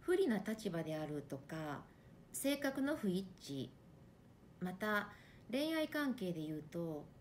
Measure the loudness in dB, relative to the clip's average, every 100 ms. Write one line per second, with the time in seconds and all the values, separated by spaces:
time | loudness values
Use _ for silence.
0 | 4 6 6 4 2 -2 -2 -2 0 -2
1 | -2 -4 -4 -8 -6 -6 -4 -6 -8 -20
2 | -20 -20 -10 -2 2 2 2 2 0 2
3 | 4 2 0 -10 -6 -4 -4 -8 -20 -20
4 | -20 -20 -20 -20 -20 -8 -6 -2 2 2
5 | 0 -10 -18 -20 -4 0 2 2 2 2
6 | 0 0 0 0 -2 -4 -4 -4 -2 -2
7 | -6 -16